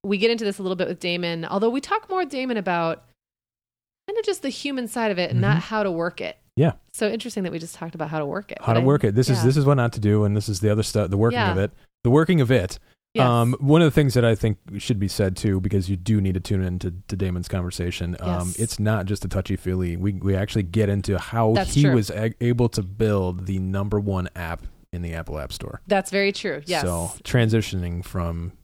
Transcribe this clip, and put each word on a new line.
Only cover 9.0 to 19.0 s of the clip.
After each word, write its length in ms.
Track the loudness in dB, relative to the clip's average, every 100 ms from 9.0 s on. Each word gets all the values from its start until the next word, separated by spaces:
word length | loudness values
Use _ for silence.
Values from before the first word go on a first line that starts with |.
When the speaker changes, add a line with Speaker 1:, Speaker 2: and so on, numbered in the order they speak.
Speaker 2:
it. 120 | 4 4
This 140 | 4
is, 100 | 4
Speaker 1:
yeah. 60 | 4
Speaker 2:
this 120 | 4
is 80 | 4
what 80 | 4
not 160 | 2
to 60 | 0
do, 240 | 2 4
and 140 | 4 2
this 100 | -2
is 120 | 0
the 80 | 2
other 140 | 2
stuff, 260 | 2 0 2
the 80 | 4
working 220 | 4 4
Speaker 1:
Yeah. 120 | 0
Speaker 2:
of 60 | 2
it. 140 | -2 -4 _ _
The 60 | 4
working 300 | 4 6 4
of 120 | 4
it. 260 | 2 0 -8 _ _ _ 2
Speaker 1:
Yes. 100 | 4
Speaker 2:
Um, 280 | 4 2 2
one 220 | 4 6
of 40 | 6
the 60 |
things 220 | 4 4
that 100 | 4
I 120 | 4 4
think 220 | 0 -2 -8 -10
should 220 | -2 0
be 80 | 0
said 280 | 0 0 0
too, 240 | 0 0
because 300 | 2 0 0
you 60 | -4
do 240 | 0 2
need 120 | 2 -2
to 40 |
tune 220 | -2 -2
into 300 | 0 -4 -6 -8 -8
to 80 | -4
Damon's 320 | -2 -4 -4
conversation. 680 | -4 -4 -4 -6 -4 -6 -4
Um, 280 | -4 -2 -4
Speaker 1:
Yes. 100 | -4
Speaker 2:
it's 200 | -4 0
not 260 | 0 0